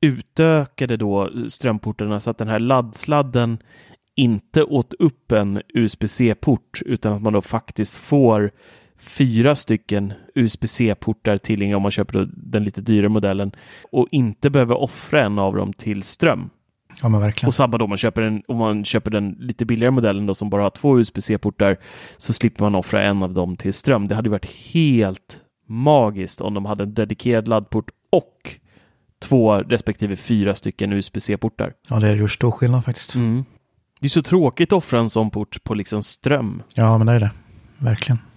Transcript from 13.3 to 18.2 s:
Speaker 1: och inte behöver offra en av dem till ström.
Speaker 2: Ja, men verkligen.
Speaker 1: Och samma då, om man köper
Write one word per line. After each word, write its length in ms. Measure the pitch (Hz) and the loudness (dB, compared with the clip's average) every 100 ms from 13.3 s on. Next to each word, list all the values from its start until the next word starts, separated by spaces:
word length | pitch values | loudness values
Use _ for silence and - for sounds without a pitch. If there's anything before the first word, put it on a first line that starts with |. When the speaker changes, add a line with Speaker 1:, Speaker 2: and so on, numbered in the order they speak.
| 95 101 - - - - | -2 -6 -8 -20 -20 -6
Speaker 1:
och 140 | 139 123 | 0 0
inte 400 | 147 120 104 143 | 2 -2 -2 -2
behöver 240 | 139 120 117 | 0 0 -2
offra 440 | 139 - - 156 | -4 -10 0 2
en 140 | 110 104 | 2 0
av 160 | 98 98 | -2 -2
dem 160 | 98 | -4
till 300 | 98 - 101 | -6 -8 -8
ström. 480 | 95 - 165 101 92 _ _ _ _ - | -6 -2 0 0 -6 _ _ _ _ -6
Speaker 2:
Ja, 60 | 120 | 0
men 120 | 107 | 2
verkligen. 280 | 104 104 - | 0 0 -2
Speaker 1:
Och 60 | |
samma 240 | 127 151 117 | 2 0 0
då, 60 | |
om 40 | 110 | -2
man 100 | 101 | -2
köper 240 | 117 107 | -2 0